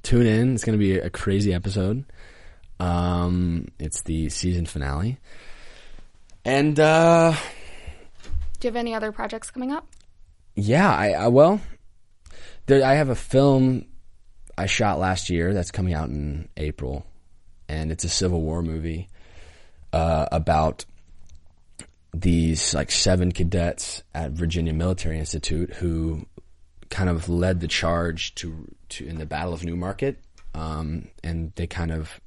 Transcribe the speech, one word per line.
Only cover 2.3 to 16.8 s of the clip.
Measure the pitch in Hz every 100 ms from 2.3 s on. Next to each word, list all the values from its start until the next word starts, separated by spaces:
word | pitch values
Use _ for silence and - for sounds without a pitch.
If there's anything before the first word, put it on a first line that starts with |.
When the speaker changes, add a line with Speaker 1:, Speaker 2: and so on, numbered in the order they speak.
| - - - - -
Speaker 1:
Um, | 90 87 90 87 87 90 87 85 50 -
it's | 76 -
the | - 80 76
season | - 90 87 82
finale. | 78 69 71 107 135 - - - - - - - - - - - - -
And, | 135 151 147
uh, | 156 160 165 170 165 156 - - - - - - - - - - - -
Speaker 2:
Do | 247
you |
have | 233
any | 233 220
other | 214
projects | 208 220 220 -
coming | - 254
up? | 302 - - - - - - - -
Speaker 1:
Yeah, | 101 139 196
I, | 85 104
I, | 80 113
well, | 127 160 208 - - - - - - - - - - -
there, | 139 131
I |
have | 143 139
a | 120
film | - 131 139 135 131 127 - - - - - - - -
I | 95
shot | - 107 78
last | 92 92 -
year | 87 85
that's | 101 87
coming | - 92
out | 78 73
in | 73 73 73 80 -
April, | 76 -